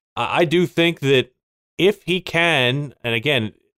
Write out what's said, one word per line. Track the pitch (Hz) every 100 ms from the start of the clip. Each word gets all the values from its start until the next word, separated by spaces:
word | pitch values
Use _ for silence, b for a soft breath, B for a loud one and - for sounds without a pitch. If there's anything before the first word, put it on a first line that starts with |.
| _ -
I, | 113 131
I |
do | 170 175 170
think | - 170 165
that | 139 135 120 _ _ _ _ -
if | 185 208
he | - 185
can, | - 160 170 143 123 139 143 -
and | 120
again, | 117 143 135 107 - _